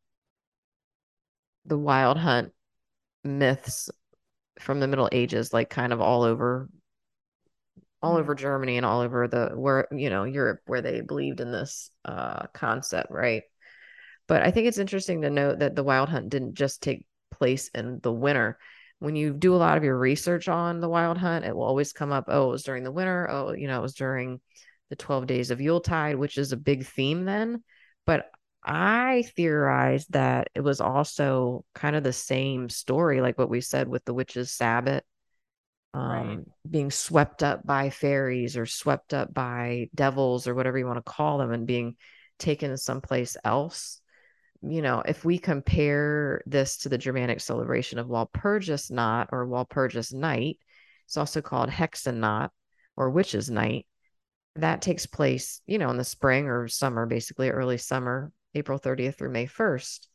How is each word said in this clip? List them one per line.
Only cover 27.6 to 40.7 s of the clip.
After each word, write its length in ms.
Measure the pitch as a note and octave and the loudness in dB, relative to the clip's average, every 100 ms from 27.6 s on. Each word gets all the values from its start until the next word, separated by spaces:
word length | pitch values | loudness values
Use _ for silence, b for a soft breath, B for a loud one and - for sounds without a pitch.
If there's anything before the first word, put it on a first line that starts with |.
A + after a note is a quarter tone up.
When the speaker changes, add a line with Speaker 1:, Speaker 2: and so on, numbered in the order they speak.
| - b b b - | -10 b b b 0
Speaker 1:
But 260 | D#3 - - _ _ | 0 0 -14 _ _
I 640 | - D#3 F#3+ A3+ B3+ B3 A#3 - | -4 0 2 2 2 2 0 0
theorized 800 | E3+ D3+ C#3 C3 C3 C3+ - | 2 4 4 4 4 2 0
that 360 | C3+ C3 B2+ - - | 2 4 2 0 -2
it 60 | |
was 200 | C#3+ C#3 | 0 2
also 840 | D#2+ C3+ D3 - C#3 C3 B2 B2 - - | 2 2 0 0 0 2 0 -2 -10 -6
kind 200 | D3 D3+ | -2 0
of 80 | |
the 100 | C3+ | 0
same 560 | B2+ - C3 C3+ B2+ B2 | -2 -2 0 0 -2 -6
story, 520 | - - C3+ E3+ C3 | -6 0 2 4 4
like 160 | B2+ B2 | 2 2
what 120 | B2+ | 0
we 120 | A#2+ | 0
said 260 | - C3+ B2+ | -2 -2 0
with 160 | B2+ - | -4 -4
the 80 | |
witches' 380 | B2 B2+ B2 B2 | -4 -4 -4 -6
Sabbath, 520 | - A#2 A#2 B2+ C#3 - _ _ _ _ _ _ _ _ | -2 0 2 2 -2 -4 _ _ _ _ _ _ _ _
um, 160 | C3+ B2+ | -6 -4
Speaker 2:
Right. 300 | A#2+ A2+ G#2 - _ D#3+ | -4 -4 -8 -12 _ -6
Speaker 1:
being 200 | D#3+ C#3 | -2 -2
swept 540 | - - D#3+ C#3+ - | -4 2 2 2 2
up 220 | C#3+ - - | -2 0 0
by 240 | C#3 C#3 | 0 0
fairies 680 | - C#3+ C#3 C3 B2+ A#2 B2 | 0 0 2 0 -2 -2 -4
or 80 | A#2 | -6
swept 480 | - D3 C#3 - | -4 0 -2 -2
up 200 | C#3 - | -4 -4
by 560 | - B2 A#2+ A#2+ A#2+ - | -4 -4 -4 -4 -4 -4
devils 540 | - C#3 C3 C3 B2 B2+ | 0 2 4 2 0 -2
or 80 | B2 | -2
whatever 220 | B2+ | 0